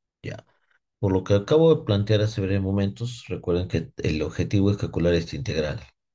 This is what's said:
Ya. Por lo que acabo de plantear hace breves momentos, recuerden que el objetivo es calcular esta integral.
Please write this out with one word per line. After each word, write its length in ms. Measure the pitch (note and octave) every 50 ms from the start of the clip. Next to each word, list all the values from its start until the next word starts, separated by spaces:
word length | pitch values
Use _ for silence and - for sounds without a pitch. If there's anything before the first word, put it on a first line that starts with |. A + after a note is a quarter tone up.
| _ _ _ _
Ya. 240 | - - - - - _ _ _ _ _ _ _ _ _ _ -
Por 120 | A2 G2
lo 120 | F#2+ F#2+ F#2+
que 100 | - G2+
acabo 400 | G2+ G2+ - D3 D#3 E3 E3 D#3
de 100 | D#3 -
plantear 380 | - G2+ G2 G#2 G#2 A2 G2+
hace 180 | G#2+ G#2+ - -
breves 200 | F#2+ F#2 G2 G2
momentos, 640 | F#2+ F#2+ G2 G2+ G2 G2 G2 - A#2 B2 - - - -
recuerden 400 | F2+ E2 - F2 F2 F2 F2 -
que 240 | - - E2 - - -
el 240 | - - D#2 D2+
objetivo 480 | D2+ D2+ - - F2 E2 - G2+ G2 G2+
es 60 | G2+ G2+
calcular 360 | - E2 - F2 E2 F2 F2
esta 220 | E2+ E2 - -
integral. 440 | C#2+ C2+ - D2+ D#2 D2+ D2 C#2 - - - _ _ _ _